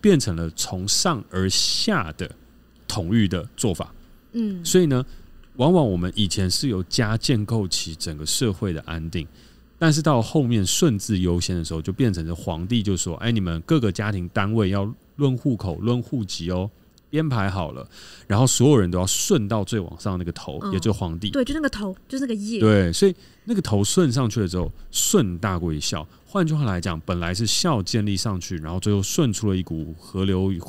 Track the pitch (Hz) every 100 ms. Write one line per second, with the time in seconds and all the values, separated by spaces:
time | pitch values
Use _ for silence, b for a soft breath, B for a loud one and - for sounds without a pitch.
0 | 208 170 113 82 82 - - 92 98 -
1 | 190 139 - 92 95 - - - - 185
2 | 82 - 87 - - - _ _ - -
3 | 85 113 98 90 76 - 107 85 82 -
4 | - - _ 233 214 190 165 185 170 127
5 | - B B B - - 131 180 131 90
6 | 90 107 98 - 92 - 143 95 90 -
7 | 107 110 - 120 101 113 95 - - 78
8 | - 76 78 - 123 90 101 78 - 82
9 | 80 87 76 b b b b - 165 151
10 | 160 131 110 160 123 117 92 - 170 101
11 | - 101 90 87 87 90 78 80 78 92
12 | 127 90 80 85 - 82 90 120 101 90
13 | 95 82 113 117 90 82 - 160 113 87
14 | 107 98 87 - 101 113 98 98 101 123
15 | _ - 139 127 147 117 101 82 107 123
16 | 113 135 98 - 85 90 95 _ - _
17 | _ 147 160 120 98 95 78 65 - B
18 | B B B 101 123 - 123 139 90 90
19 | 92 - - 165 101 110 95 113 85 82
20 | - 90 87 - - - 202 190 135 101
21 | 90 82 101 277 247 294 294 208 202 185
22 | - 269 269 220 208 226 110 104 87 85
23 | 196 180 B B - 220 - 101 104 -
24 | 160 117 120 117 92 90 82 b b -
25 | - 202 107 87 104 87 85 76 - 85
26 | 78 b - 196 165 156 131 90 87 80
27 | 78 90 85 90 113 - 175 123 90 120
28 | 104 95 113 92 - 87 78 90 104 101
29 | 95 - 139 98 107 95 87 80 78 80
30 | - 92 98 92 95 90